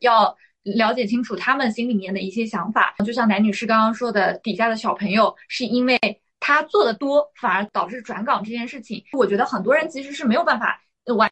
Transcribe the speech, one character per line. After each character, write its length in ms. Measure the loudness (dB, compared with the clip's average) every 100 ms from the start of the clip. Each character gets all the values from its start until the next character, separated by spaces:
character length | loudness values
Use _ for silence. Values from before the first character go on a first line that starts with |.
要 340 | 2 4 4 0 _ _
了 280 | -4 0 0
解 140 | 0 -2
清 180 | -2
楚 100 | -4
他 220 | -4 -2 0
们 160 | 0
心 160 | -2 -2
里 60 |
面 200 | -2 -2
的 60 | -6
一 100 | -6
些 160 | -4 -4
想 240 | -4 -2
法。 200 | 0 0 0 -4
就 80 |
像 120 | 0 2
南 160 | 4
女 120 | 2
士 120 | 0 0
刚 140 | 2
刚 140 | 2
说 180 | 0 -2
的， 220 | 0 0 0
底 140 | -4
下 140 | -2 0
的 80 | -2
小 180 | -4
朋 180 | -4 0
友 220 | 2 2 0 -10
是 180 | -8 -2
因 200 | 0 2
为 120 | 2 0 -6 _ -6
他 200 | 0 0
做 200 | 2 2
的 100 | 2
多， 320 | 0 0 2 0 _
反 100 | -2
而 140 | -2 -2
导 160 | -4 -4
致 140 | -6
转 240 | -10 -6 -2
岗 180 | -2
这 60 | -4
件 180 | -8 -8
事 140 | -12
情， 200 | -12 -14 -6
我 120 | 0 2
觉 120 | 2
得 80 | 0
很 180 | -2
多 100 | 2
人 140 | 2 0
其 160 | -8
实 80 | -12
是 140 | -4 0
没 100 | 2
有 80 |
办 160 | 2 0
法， 180 | -2 -6 _ _ -2
呃， 100 | 2
完 140 | 2